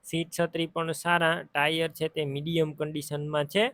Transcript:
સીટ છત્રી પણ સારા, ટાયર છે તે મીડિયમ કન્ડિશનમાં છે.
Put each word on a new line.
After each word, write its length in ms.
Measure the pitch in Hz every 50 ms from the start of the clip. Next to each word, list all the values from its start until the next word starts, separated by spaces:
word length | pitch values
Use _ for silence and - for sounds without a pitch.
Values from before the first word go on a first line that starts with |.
| _
સીટ 240 | - - 165 165 165
છત્રી 380 | - - 170 165 - 170 165 160
પણ 240 | _ 170 165 160
સારા, 520 | 165 - - 170 175 170 170 160 165 175 -
ટાયર 480 | - _ 147 143 151 160 160 165 160
છે 160 | 156 - 160 160
તે 140 | _ 160 151
મીડિયમ 460 | 143 139 143 147 160 165 165 160 156 147
કન્ડિશનમાં 720 | 147 156 151 156 151 143 - 151 147 147 151 151 151 147
છે. 180 | 147 - 196 214 254